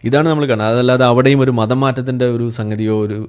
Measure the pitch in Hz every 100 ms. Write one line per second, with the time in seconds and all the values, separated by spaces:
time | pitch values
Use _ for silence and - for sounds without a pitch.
0 | 113 139 165 156 143 110 110 117 123 127
1 | 127 120 131 139 131 120 110 127 135 127
2 | 127 127 123 117 117 117 107 107 110 107
3 | 104 107